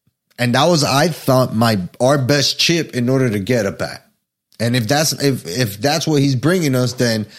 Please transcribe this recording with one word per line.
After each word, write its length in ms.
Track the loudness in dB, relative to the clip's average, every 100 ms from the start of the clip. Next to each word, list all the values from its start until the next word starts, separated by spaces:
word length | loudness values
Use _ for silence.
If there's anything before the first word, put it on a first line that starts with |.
| _ _ _ -4
And 160 | 0
that 120 | 2 2
was, 180 | 2
I 240 | 2 2 0
thought, 480 | 0 0 2 2 2
my, 240 | 2 0 -4 -2
our 180 | 0 2
best 420 | 2 0 0 0
chip 340 | 0 0 -2
in 140 | -4 0
order 220 | 0 0
to 100 | -2
get 260 | -2 0 -2
a 60 |
bat. 340 | -4 -8 -10 -20 _ _ _ _ -6
And 160 | -2 -2
if 100 | 0
that's, 260 | 0 0
if, 300 | 0 -2 -2 -6
if 340 | -4 -4 -2
that's 260 | -2 -2 0
what 140 | 2
he's 140 | 2 2
bringing 400 | 2 0 0 0
us, 160 | 0
then 340 | 0 0 0 -4